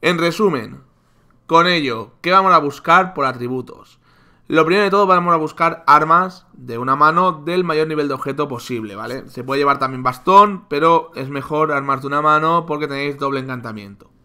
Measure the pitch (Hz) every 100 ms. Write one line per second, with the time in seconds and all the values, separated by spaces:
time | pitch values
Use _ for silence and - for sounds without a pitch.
0 | 151 175 170 160 214 147 107 - _ _
1 | _ _ _ _ _ 165 175 175 143 113
2 | 110 _ 170 190 190 170 143 135 - 170
3 | 185 180 135 127 123 127 120 - - _
4 | _ _ _ _ _ 156 160 190 202 196
5 | 202 180 175 170 156 - 165 160 - 147
6 | 156 165 185 180 _ - 123 117 127 135
7 | 151 165 185 151 147 180 175 156 156 151
8 | 147 135 135 139 147 120 - 123 107 98
9 | 113 131 - - 127 135 143 139 135 131
10 | 127 127 - 190 208 190 - 143 160 165
11 | - - 131 143 131 151 156 143 139 135
12 | 139 143 151 151 160 170 165 151 147 139
13 | 143 139 139 135 131 127 117 107 101 101
14 | - _